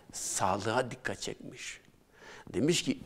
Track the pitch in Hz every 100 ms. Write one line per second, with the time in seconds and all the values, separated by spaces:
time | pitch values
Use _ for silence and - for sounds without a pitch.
0 | - - - - 98 101 110 120 123 -
1 | - 98 - - - - - - - -
2 | _ - - - - - 143 165 - -